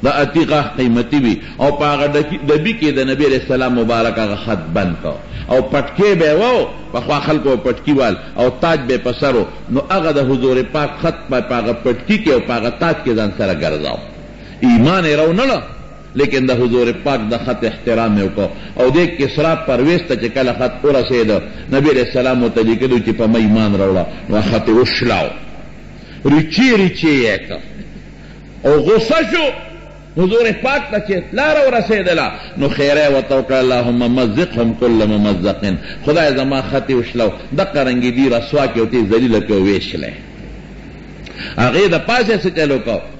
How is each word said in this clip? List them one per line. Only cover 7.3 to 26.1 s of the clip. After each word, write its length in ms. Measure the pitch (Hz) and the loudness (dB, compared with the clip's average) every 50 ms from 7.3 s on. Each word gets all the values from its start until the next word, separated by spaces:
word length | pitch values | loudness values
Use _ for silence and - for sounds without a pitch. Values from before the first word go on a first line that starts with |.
| 156 151 110 139 131 | -4 -2 0 0 0
به 160 | 117 - 131 | 0 0 -2
پټکي 220 | 120 - - - 147 135 | -4 -2 0 0 2 2
وال، 180 | 127 113 98 - - - - - | 4 2 0 -2 -6 -12 -2 0
او 120 | 120 127 | 0 0
تاج 300 | 120 - - 170 165 151 | 0 0 0 0 0 0
به 180 | 131 117 131 117 | 0 -2 -2 -2
یې 20 | |
په 140 | - 127 120 - | -2 -4 -4 -2
سر 160 | - 139 131 | 0 0 2
و. 100 | 117 101 - - - - - | 2 0 -2 -6 -14 -8 -4
نو 120 | 117 131 - - | -4 -4 -2 0
هغه 200 | 185 196 156 160 | -2 0 0 0
د 80 | 151 143 139 127 | 0 0 2 2
حضور 340 | 135 127 120 135 127 127 127 | 0 2 2 2 2 2 0
پاک 260 | 110 - 156 147 135 - - | -2 -2 -2 -2 -2 -4 -4
خط 160 | - 165 160 - - - | -4 -4 -4 -4 -6 -4
به 120 | 135 123 | -2 -2
په 140 | 107 - 127 | -2 -2 -4
هغه 180 | 120 113 110 120 - - | -2 -2 -2 -4 -2 0
پټکي 340 | 131 120 - - - 214 214 - | -2 -2 -2 0 -2 -2 0 2
کې 60 | 156 | 2
او 100 | 135 120 | 2 2
په 140 | 110 - 123 | 2 0 -4
هغه 160 | 117 107 120 | -2 -2 -4
تاج 260 | 117 - 170 170 156 - - | -4 -2 0 0 0 0 0
کې 60 | 127 117 110 | -2 0 0
ځان 140 | 107 101 90 - | 0 -2 -2 -2
سره 160 | 104 95 92 | -2 -2 0
ګرځاو. 460 | 78 73 80 76 76 76 67 58 - - - - - - - - - - - - - | -2 -2 -2 -2 -2 -4 -6 -6 -8 -10 -12 -16 -18 -18 -18 -18 -18 -18 -18 -10 0
ایمان 420 | - 127 120 113 117 147 180 190 175 | 2 4 6 6 6 4 4 2 2
یې 120 | 156 147 147 | 2 2 2
راونهړه، 400 | 156 160 165 190 254 277 247 160 110 - - - - - - - - - - | 2 2 2 2 2 0 0 -2 -4 -8 -16 -16 -18 -18 -18 -20 -20 -10 0
لیکن 300 | 120 143 - - 135 131 | 0 0 2 2 0 2
د 60 | 127 | 2
حضور 360 | 127 117 123 120 117 123 123 117 117 - - | 2 2 2 2 4 2 2 2 0 -2 -2
پاک 160 | 143 139 127 110 107 | -2 -2 -2 -2 -2
د 60 | 120 117 - | -4 -4 -2
خط 180 | - 123 - 120 | -4 -4 -2 -2
احترام 540 | 110 104 - - 120 117 113 113 113 104 104 | -4 -4 -4 -2 0 0 2 2 2 2 2
یې 60 | 98 | 2
وکړو. 260 | 95 - 107 98 90 - - - - - - | 0 0 -2 -2 -2 -4 -8 -14 -12 -2 2
او 120 | 127 131 | 2 4
دې 140 | 135 165 180 165 - - | 4 4 2 2 0 -2
کسرا 340 | 139 131 - 151 151 160 165 | -2 -2 0 0 0 0 0
پرویز 460 | - - - 131 120 127 151 170 175 170 - | -2 -2 -2 0 2 2 2 2 2 0 -2
ته 80 | 135 | -4
چې 140 | 110 107 117 110 | -2 -2 -4 -2
کله 180 | 135 131 127 110 | 0 0 0 0
خط 200 | 101 127 123 - - - | 0 -2 -4 -4 0 2
ورسېده، 560 | 147 143 131 117 - 131 120 113 107 104 95 85 - - - - - - | 2 4 4 2 2 2 2 4 4 2 0 0 -4 -12 -12 -8 -2 0
نبی 160 | 139 143 151 | 2 4 4
علیه 160 | 143 - - 120 | 4 4 2 0
السلام 360 | - 131 123 131 131 123 120 | 0 0 0 2 2 2 0
ورته 180 | 113 - 117 | 2 2 2
لیکلو 360 | 110 113 113 101 127 131 127 120 | 2 2 2 2 2 2 2 2
چې 140 | 101 110 107 - | 2 0 0 0
په 60 | 113 110 | 2 2
ما 100 | 113 117 | 4 4
ایمان 380 | 113 104 107 110 110 104 101 | 4 4 4 4 4 2 2
راوړه. 300 | 95 98 95 95 92 87 - - - - - | 2 2 2 2 2 0 -2 -6 -12 -6 -2
نو 120 | - 107 | 0 0
خط 260 | 107 98 117 107 - - | 2 2 0 0 2 4
یې 40 | |
وشلاو، 580 | 110 117 131 - - - 123 120 110 92 78 65 - - - - - - - - - - - - - - - - | 4 4 4 4 0 -2 0 0 0 0 0 -2 -6 -10 -14 -16 -16 -16 -18 -18 -18 -20 -20 -20 -20 -20 -20 -18